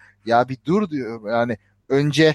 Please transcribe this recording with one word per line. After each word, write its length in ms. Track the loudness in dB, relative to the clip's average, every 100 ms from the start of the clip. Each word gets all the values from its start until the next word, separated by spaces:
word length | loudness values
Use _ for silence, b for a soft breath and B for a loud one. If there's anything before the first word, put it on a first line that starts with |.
| b b 0
Ya 220 | 2 2
bir 100 | -4
dur 260 | -2 -2 -2
diyor 400 | -6 -10 -10 -4
yani, 260 | -2 -2 -4 _ _ -2
önce 460 | 0 0 2 2